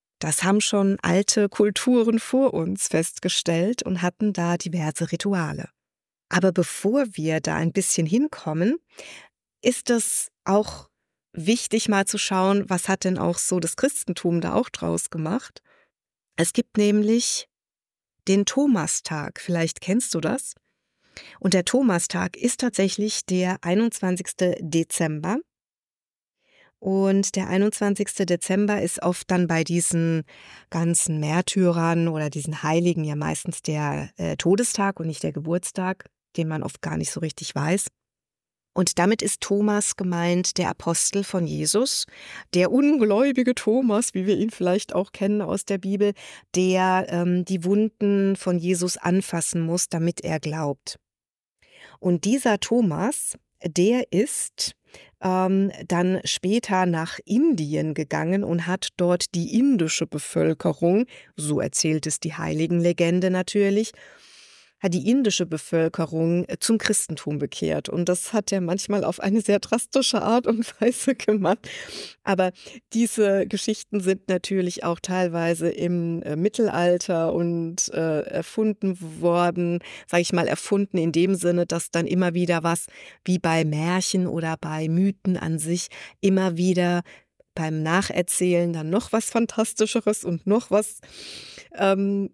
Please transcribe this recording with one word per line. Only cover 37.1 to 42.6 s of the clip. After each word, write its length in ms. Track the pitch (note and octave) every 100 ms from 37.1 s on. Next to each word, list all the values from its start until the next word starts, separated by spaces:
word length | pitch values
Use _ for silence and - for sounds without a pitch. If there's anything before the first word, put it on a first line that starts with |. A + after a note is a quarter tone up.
so 100 | -
richtig 340 | D#3+ - -
weiß. 320 | - D3 F#3+ - _ _ _ _ _ _ _ _
Und 240 | - F3+ -
damit 240 | F3+ A3
ist 180 | G3+ -
Thomas 560 | - G3+ G#3 G#3 - -
gemeint, 640 | F#3 F3 E3+ F3 F3+ -
der 100 | F3+
Apostel 560 | - - E3+ - G3+
von 220 | G3 F#3+ E3
Jesus, 580 | D3+ D#3 G#3 C4+ - - - - - -
der 180 | F3